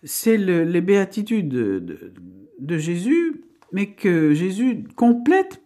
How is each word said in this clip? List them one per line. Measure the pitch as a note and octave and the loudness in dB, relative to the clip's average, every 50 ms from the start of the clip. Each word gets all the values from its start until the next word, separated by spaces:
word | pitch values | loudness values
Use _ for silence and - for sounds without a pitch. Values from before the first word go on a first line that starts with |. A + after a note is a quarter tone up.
| - | -14
c'est | D3+ - - - A#3 A3+ G#3+ | -10 -10 -4 0 2 2 2
le, | G3 F#3 F3+ E3+ E3 | 2 0 0 0 0
les | E3 F3 F3 | 0 0 -2
béatitudes | F3 F3+ G3+ G3+ G3 F#3+ - - G#3 G#3+ A#3 A3 F#3+ D3 | 2 2 2 2 2 0 -4 -8 -6 -2 -2 -2 -2 -2
de, | C3 B2 A#2 G2+ F#2+ F#2+ | -2 -2 -2 -2 -2 -4
de, | F2+ F2 D#2 - - F#2 F#2 - F2+ F2+ F#2 F#2+ G2 _ _ F4+ | -6 -8 -14 -14 -16 -20 -20 -20 -20 -20 -20 -20 -20 _ _ -16
de | A3 C#3+ E3+ D#3+ | -10 -6 -6 -4
Jésus, | D3+ E3 F3 F3 F3+ A#3+ D4 E4+ E4+ E4 D4 - - _ _ _ _ _ | -4 -4 -6 -4 -2 0 0 0 0 -2 -4 -8 -14 _ _ _ _ _
mais | - F#3+ G3+ G3+ G#3 | -4 -4 -4 -4 -6
que | - - G3+ F3 E3 D#3 D3+ D3 | -2 0 2 2 4 4 4 2
Jésus | D3+ F3 F#3+ F#3 G3+ A#3+ C4 A#3+ - G#3+ - - | 2 0 -4 -2 0 0 0 -2 -2 -8 -14 -2
complète | - A#3+ A#3+ A#3 A#3+ A#3+ C#4+ E4+ F#4+ F#4+ F#4+ - - _ | 2 4 4 4 4 4 4 4 4 2 0 -6 -20 _